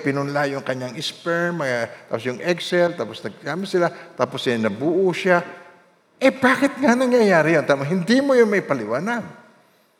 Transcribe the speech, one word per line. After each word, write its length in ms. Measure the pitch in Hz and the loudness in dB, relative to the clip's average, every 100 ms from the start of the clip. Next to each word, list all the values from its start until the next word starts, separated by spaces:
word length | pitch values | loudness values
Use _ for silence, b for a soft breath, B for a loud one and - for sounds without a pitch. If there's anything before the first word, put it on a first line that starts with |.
pinunla 480 | 147 139 143 143 143 | 0 -2 -2 -2 -2
yung 160 | 135 123 | -4 -6
kanyang 320 | 127 127 123 | -6 -6 -8
sperm, 640 | - - 170 170 175 170 | -10 -8 -4 -2 -2 -2
eh, 240 | 135 123 117 B - | -2 -2 -4 B -8
tapos 140 | 117 123 | -6 -4
yung 160 | 123 | -4
egg 160 | 170 170 | -2 -4
cell, 380 | - 175 175 165 | 0 2 2 0
tapos 240 | 110 110 | -8 -8
nagkami 420 | 113 - 139 165 | -12 -10 -8 -6
sila, 240 | 196 185 170 B B - | -2 0 0 B B -4
tapos, 240 | 123 131 131 | -4 -2 -2
eh, 80 | 117 | 0
nabuo 500 | 110 101 147 175 185 | 0 -2 0 2 0
siya. 260 | 165 190 175 - - - - _ _ _ - | 0 2 2 0 -12 -20 -20 _ _ _ 0
Eh, 160 | 262 | 0
bakit 480 | - 254 254 277 254 | 2 2 2 0 2
nga 160 | 262 247 | 2 2
nangyayari 560 | 254 247 208 170 156 | 4 4 6 4 4
yun? 100 | 160 | 2
Tama, 220 | 131 139 143 | 2 0 0
hindi 320 | 185 170 254 | -2 2 2
mo 160 | 285 | 4
yun 160 | 254 220 | 4 4
may 100 | 196 | 2
paliwanag. 640 | - 135 107 120 196 240 165 - - _ _ _ _ | 0 -4 -2 -4 -4 -6 -8 -14 -20 _ _ _ _